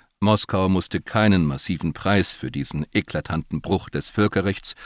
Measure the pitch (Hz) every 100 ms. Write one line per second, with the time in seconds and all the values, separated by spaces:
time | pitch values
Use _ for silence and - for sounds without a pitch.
0 | _ - 101 107 - 98 95 92 - 87
1 | - 110 107 95 76 67 - 82 82 -
2 | 95 101 - - 65 69 - 73 - -
3 | - 78 - - - 78 - 92 - 73
4 | - - 104 101 95 92 - -